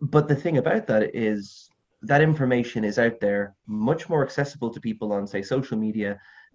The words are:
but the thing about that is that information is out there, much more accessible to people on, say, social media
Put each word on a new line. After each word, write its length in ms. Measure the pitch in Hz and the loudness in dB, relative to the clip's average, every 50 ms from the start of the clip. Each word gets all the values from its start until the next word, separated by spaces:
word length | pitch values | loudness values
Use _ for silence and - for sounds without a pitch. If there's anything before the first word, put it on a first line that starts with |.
but 280 | 151 127 - 147 147 151 | -6 2 4 4 4 4
the 80 | 147 | 2
thing 220 | - - 175 160 127 | 0 0 0 0 2
about 280 | - 160 185 220 214 | 2 2 0 0 0
that 260 | - 113 107 107 - - | 0 2 2 2 0 -2
is 560 | 117 113 107 107 104 101 - - - - _ _ _ _ _ _ _ - | -2 -2 0 -2 -2 -6 -10 -16 -20 -20 _ _ _ _ _ _ _ -2
that 180 | 113 143 147 | 2 4 6
information 640 | 156 156 156 147 135 127 127 123 120 120 - 117 107 | 6 4 4 2 2 2 2 2 0 0 -2 -2 -2
is 160 | 104 101 123 | 0 2 2
out 180 | 117 117 113 - | 2 2 0 0
there, 380 | 104 101 101 101 101 98 - _ _ | 0 0 0 0 -2 -4 -8 _ _
much 420 | 107 107 107 110 123 165 165 - - | -8 -4 -2 0 0 0 0 -2 -2
more 140 | 170 151 135 | 0 0 0
accessible 480 | 131 - - 139 139 - - 123 117 | 0 -2 -4 -4 -4 -4 -6 -6 -6
to 100 | 113 - | -6 -6
people 320 | - 113 107 - 110 107 104 | -6 -6 -6 -4 -4 -4 -2
on, 140 | 101 101 | -4 -4
say, 160 | 101 - 98 95 | -4 -6 -6 -4
social 340 | - 131 135 131 - 123 | -2 -2 -2 -2 -2 -4
media 440 | 110 110 110 104 110 104 101 101 - - - - - - _ _ | -2 -2 -2 -2 -2 -4 -4 -4 -8 -12 -20 -20 -20 -20 _ _